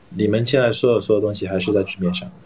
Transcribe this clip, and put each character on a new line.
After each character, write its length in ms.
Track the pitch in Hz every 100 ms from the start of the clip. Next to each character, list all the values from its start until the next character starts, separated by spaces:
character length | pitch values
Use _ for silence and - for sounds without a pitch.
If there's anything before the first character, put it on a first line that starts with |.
| -
你 180 | 92 104
们 180 | 110 117
现 140 | 139
在 100 | 120
说 240 | 110 123
的 60 | 113
所 140 | -
有 60 | 107
东 140 | 107
西 120 | 101 95
还 100 | 95
是 140 | 92
在 100 | 101
纸 140 | 95 -
面 160 | 90
上。 140 | 90 90 -